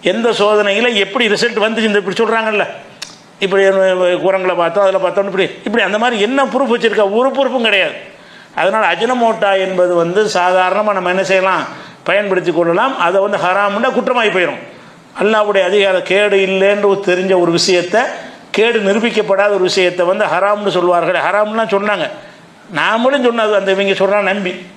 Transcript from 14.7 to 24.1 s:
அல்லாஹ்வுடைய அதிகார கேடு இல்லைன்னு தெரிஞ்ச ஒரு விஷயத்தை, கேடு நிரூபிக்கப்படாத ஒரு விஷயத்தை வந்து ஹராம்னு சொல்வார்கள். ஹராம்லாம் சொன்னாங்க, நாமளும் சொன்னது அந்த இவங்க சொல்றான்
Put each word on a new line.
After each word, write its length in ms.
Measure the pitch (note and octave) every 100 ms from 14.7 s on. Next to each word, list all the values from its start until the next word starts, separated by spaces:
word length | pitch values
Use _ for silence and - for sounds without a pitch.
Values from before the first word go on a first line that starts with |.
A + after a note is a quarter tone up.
| - - - - -
அல்லாஹ்வுடைய 420 | G3+ A3 G#3 G3
அதிகார 400 | F3+ G3+ G3 F#3
கேடு 340 | F3+ F#3 G#3 G3
இல்லைன்னு 560 | F#3+ F#3+ F#3+ G3+ G3+ G3 F#3
தெரிஞ்ச 340 | F3+ F#3+ F#3+
ஒரு 100 | F3
விஷயத்தை, 480 | E3 E3 F3+ F3 G#3 C4+ - - - -
கேடு 300 | - A3 A#3
நிரூபிக்கப்படாத 680 | G3 G#3 A3+ G3+ F#3 F#3+ G#3
ஒரு 100 | G3+
விஷயத்தை 480 | F3+ F#3 F3+ F3 F3
வந்து 180 | G3
ஹராம்னு 440 | G3 E3 G3 G#3 G3+
சொல்வார்கள். 540 | F3 F3 F3 E3 F3
ஹராம்லாம் 520 | D3 G3 G#3+ A3 A3+ G3
சொன்னாங்க, 340 | G#3 G3+ C#3 G#2 - - - - -
நாமளும் 500 | E3 E3 A3 B3 C#4
சொன்னது 300 | B3 A#3 G#3+
அந்த 180 | G#3 F#3+
இவங்க 200 | F#3+ G3
சொல்றான் 380 | F#3+ F#3+